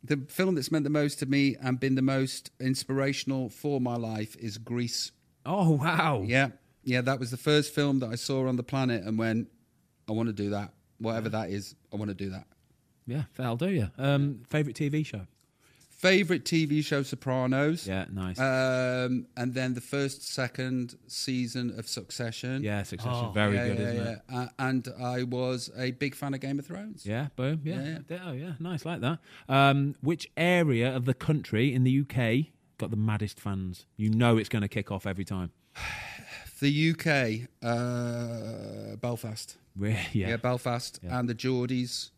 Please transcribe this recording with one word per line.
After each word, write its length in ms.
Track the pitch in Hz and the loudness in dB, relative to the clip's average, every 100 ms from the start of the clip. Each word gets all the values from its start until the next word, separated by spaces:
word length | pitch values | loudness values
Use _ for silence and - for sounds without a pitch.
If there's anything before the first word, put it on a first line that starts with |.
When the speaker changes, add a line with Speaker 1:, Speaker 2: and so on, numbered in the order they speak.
Speaker 1:
the 140 | 120 143 131 | 0 -2 -2
film 260 | - 190 170 | 0 2 2
that's 160 | 131 | 2
meant 120 | 160 | 0
the 80 | 143 | 2
most 260 | 147 147 143 | 2 2 0
to 60 | 135 | 2
me 280 | 139 139 120 | 4 4 2
and 200 | 131 127 | -2 0
been 160 | 135 135 | 2 2
the 60 | |
most 460 | 131 135 131 - - _ | 2 2 0 -4 -12 _
inspirational 880 | 131 131 - 135 139 135 - 135 127 | -2 -2 -2 0 0 0 -2 -2 -4
for 300 | - 147 139 | -4 -2 0
my 140 | 123 120 | 0 -2
life 400 | 113 110 110 - | -2 -4 -6 -6
is 200 | 117 104 | -10 -10
Grease. 520 | 113 120 120 - - _ _ _ - | -6 -4 -2 -4 -6 _ _ _ -4
Speaker 2:
Oh, 260 | 190 170 | 2 4
wow. 520 | 147 156 160 160 131 95 | 4 4 2 2 2 2
Speaker 1:
Yeah. 240 | 123 135 - _ _ | 4 2 -2 _ _
Yeah, 180 | - 123 | 0 0
that 180 | 123 135 | 2 0
was 120 | 123 | -2
the 60 | 123 | -2
first 360 | - 151 147 | 4 4 4
film 240 | - 143 135 | 0 2 2
that 100 | 120 | 0
I 40 | 120 | -6
saw 320 | - 135 131 | -2 0 0
on 100 | 123 | 0
the 60 | |
planet 400 | 123 135 131 117 | -2 0 0 0
and 140 | 92 110 | -2 0
went, 300 | 113 113 110 _ _ _ _ _ - | 2 0 -2 _ _ _ _ _ -4
"I 40 | |
wanna 220 | 107 117 | -2 -2
do 180 | 104 101 | -2 -2
that. 200 | 104 104 _ _ _ | -2 -6 _ _ _
Whatever 300 | 110 113 110 | -4 -2 -2
Speaker 2:
Yeah. 120 | 107 | -2
Speaker 1:
that 80 | 95 | -2
is, 240 | 101 98 - _ | -6 -8 -16 _
I 40 | 104 | -6
wanna 180 | 110 | -6
do 160 | 95 98 | -4 -6
that." 160 | 92 - _ _ _ _ _ - | -8 -14 _ _ _ _ _ -8
Speaker 2:
Yeah, 160 | 135 139 - | -6 -6 -6
that'll 220 | 127 113 | -4 -2
do 140 | 180 | 0
you. 180 | 185 98 - | 0 -2 -2
Um, 460 | 135 143 143 127 - | 2 2 2 -2 -4
favourite 280 | 151 147 110 | -2 -2 -2
T 120 | 147 | -2
V 120 | 151 | 0
show? 240 | 151 107 90 _ _ _ _ _ _ | -2 -6 -12 _ _ _ _ _ _
Speaker 1:
Favourite 560 | - 185 190 175 175 - | 0 4 6 4 0 2
T 200 | 170 156 | 2 4
V 160 | 151 | 2
show, 180 | 147 143 | 2 0
Sopranos. 840 | 135 131 135 131 127 131 147 165 101 | 0 -4 -2 0 2 4 2 0 -2
Speaker 2:
Yeah, 180 | 95 90 | -2 -2
nice. 240 | 98 92 90 | -4 -4 0
Speaker 1:
Um, 880 | 135 131 131 127 127 127 127 127 - - | 2 2 2 2 0 0 0 0 -4 -4
and 200 | 123 127 | -2 0
then 180 | 127 | -2
the 80 | 123 | -4
first, 400 | - 139 139 135 - | -4 -2 -2 -4 -8
second 600 | - 127 - 127 127 123 - - | -4 -4 -2 -2 -2 -4 -8 -12
season 680 | - - 127 123 127 123 104 | -6 -2 0 0 -2 -4 -4
of 80 | 113 | -8
Succession. 720 | - 95 - 120 113 123 131 | -8 -8 -6 -6 -4 -4 -2
Speaker 2:
Yeah, 220 | 107 104 | -2 -2
Succession, 420 | 98 92 113 120 117 | -4 -6 -4 -2 0
Speaker 3:
Oh. 20 | |
Speaker 2:
very 240 | 107 104 101 | 2 4 4
Speaker 1:
Yeah, 120 | 120 | 2
Speaker 2:
good, 100 | 120 | 0
Speaker 1:
yeah, 100 | 120 | 0
Speaker 2:
isn't 160 | 120 117 | 0 -2
Speaker 1:
yeah. 60 | |
Speaker 2:
it? 80 | 110 - | -6 -6
Speaker 1:
Uh, 160 | 123 123 - | -6 -6 -2
and 280 | 131 131 120 117 | 0 0 -2 -6
I 220 | 123 123 | -4 -2
was 480 | 127 123 127 127 120 - | -2 -2 0 -2 -6 -4
a 140 | 127 | -4
big 240 | 131 143 | -2 -4
fan 220 | 127 143 135 | -4 -6 -4
of 40 | |
Game 200 | 135 139 | -2 -4
of 80 | - | -4
Thrones. 360 | 175 208 208 | -10 -10 -10
Speaker 2:
Yeah, 260 | 101 113 139 - | -4 -4 -4 -2
boom, 260 | 131 156 | -2 0
yeah. 120 | 147 147 | -2 -4
Speaker 1:
Yeah, 20 | 143 | -4
yeah. 100 | 160 131 | -6 -8
Speaker 2:
Ditto, 240 | 175 185 | -10 -6
yeah, 200 | 127 165 135 | -8 -8 -8
nice, 260 | 165 170 160 | -6 -4 -4
like 160 | 160 | -2
that. 160 | 120 165 - - - | -2 -2 -8 -20 2
Um, 460 | 135 139 139 139 - | 6 8 6 2 0
which 280 | 131 170 - - | -2 -2 -4 0
area 580 | 170 180 160 120 123 131 | 4 4 6 4 2 2
of 100 | 123 | 0
the 100 | 127 | 0
country 580 | - 151 - 107 135 | 2 0 2 2 4
in 100 | 127 | 6
the 80 | 127 | 6
U 140 | 135 139 | 6 2
K 460 | 120 117 120 156 _ _ _ | 2 4 2 0 _ _ _
got 140 | 95 | -4
the 60 | 107 | 0
maddest 420 | 110 107 104 - | 2 2 -2 -4
fans? 480 | 104 98 92 90 - - | -6 -4 -4 -8 -14 -2
You 140 | 107 | 2
know 260 | 110 120 113 | 6 8 6
it's 120 | 104 | 4
gonna 180 | 113 101 | 0 0
kick 220 | 113 101 | -2 -2
off 160 | 98 101 | -4 -4
every 180 | 95 95 | -4 -4
time. 240 | 98 87 _ _ - | -4 -4 _ _ -12
Speaker 1:
<sighs> 60 | - - - - - - - - | -10 -8 -10 -14 -16 -18 -18 0
The 80 | 139 | 2
U 240 | 147 160 160 | 4 4 2
K, 520 | 165 143 120 110 123 _ | 2 2 2 -2 -6 _
uh, 1300 | 120 117 123 120 120 120 120 117 110 107 104 104 107 104 | -2 0 0 -2 -4 -4 -6 -6 -8 -10 -10 -10 -10 -6
Belfast. 640 | 120 117 113 107 - - _ 95 | -4 -4 -6 -10 -12 -18 _ -4
Speaker 2:
Re-, 160 | 101 | 0
<laughs> 220 | 110 90 | 0 0
yeah. 160 | 110 95 | 0 2
Speaker 1:
Yeah, 80 | 117 | 0
Belfast 640 | 123 123 127 120 - - | 0 0 -2 -4 -6 -10
Speaker 2:
Yeah. 160 | - 127 | -4 -2
Speaker 1:
and 80 | 120 | -2
the 80 | 117 | -2
Geordies. 760 | 127 127 123 127 123 - - | 0 0 0 -2 -2 -4 -8